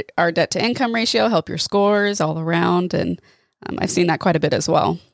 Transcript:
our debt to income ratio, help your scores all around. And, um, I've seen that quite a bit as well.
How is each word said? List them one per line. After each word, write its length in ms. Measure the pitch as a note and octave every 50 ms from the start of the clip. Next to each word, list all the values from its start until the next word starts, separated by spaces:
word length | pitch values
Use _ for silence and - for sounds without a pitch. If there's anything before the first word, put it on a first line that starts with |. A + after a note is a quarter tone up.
| - - - -
our 140 | E3+ E3+ E3
debt 180 | F3 D#3+ - -
to 120 | F3+ -
income 300 | A#3 A#3+ - C4 A#3 A3+
ratio, 340 | A3+ A3 - - A3+ G#3+ A#3+
help 200 | A3 D#3+ - -
your 100 | F3+ D#3+
scores 600 | - - - G3+ G3+ G3+ G#3 G#3 G3+ G3+ G3+ G3+
all 180 | D#3+ D#3 D#3 D#3+
around. 560 | D#3+ E3 E3+ E3+ E3+ F3+ F3 F3 F3+ F3+ -
And, 260 | - - - F3 - _ _ _ _ _ _ _ _ -
um, 120 | - - -
I've 100 | - G3
seen 180 | - F3+ F3 E3+
that 100 | D#3 -
quite 140 | - F#3 D#3+
a 40 | D#3
bit 120 | D3+ D3 -
as 160 | - D#3+ D#3+
well. 300 | D#3+ - - - E3+ E3+ - _